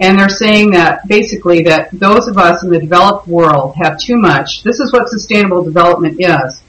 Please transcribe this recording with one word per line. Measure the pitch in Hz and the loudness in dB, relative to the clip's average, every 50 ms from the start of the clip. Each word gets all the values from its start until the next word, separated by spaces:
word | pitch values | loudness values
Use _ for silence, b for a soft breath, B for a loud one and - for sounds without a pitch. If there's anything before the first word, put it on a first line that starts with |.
and | 185 190 196 196 | 0 2 4 4
they're | 196 196 | 2 0
saying | 196 - 226 214 214 208 208 208 | 0 -2 0 2 2 4 4 4
that, | 190 175 165 160 160 - - | 4 2 2 2 0 -2 -4
basically, | - 208 214 226 - - - - 175 175 165 | 0 0 0 0 -2 -6 -6 0 0 2 2
that | 160 170 160 151 - - | 4 2 2 0 -2 -6
those | - 170 190 196 208 240 240 | -6 -2 0 2 2 2 0
of | 247 196 | 0 0
us | 196 175 175 175 - - | 0 2 2 0 0 -2
in | 175 | -2
the | 170 160 | -2 -2
developed | 151 156 175 175 180 202 208 202 - 175 | 0 0 2 2 2 2 0 -2 -6 -4
world | 170 170 165 156 147 139 131 131 - | 0 2 2 2 2 0 -2 -4 -6
have | 156 170 156 151 | -4 -4 -4 -4
too | 151 - - 240 | -4 -4 -2 0
much. | 240 208 170 139 143 147 - - - - | 0 2 2 0 0 -4 -6 -10 -8 -4
This | 214 240 - | -4 -2 -2
is | 269 - | -2 0
what | - 247 233 240 | 0 0 0 0
sustainable | 226 208 - - 220 208 202 190 180 175 | -6 -8 -6 -2 0 0 0 0 0 -2
development | 160 160 151 175 175 175 175 170 170 156 - - | -2 -2 0 2 2 2 2 0 0 -4 -2 -2
is. | 180 175 165 - 131 - - - _ | -2 0 0 0 -2 -4 -8 -14 _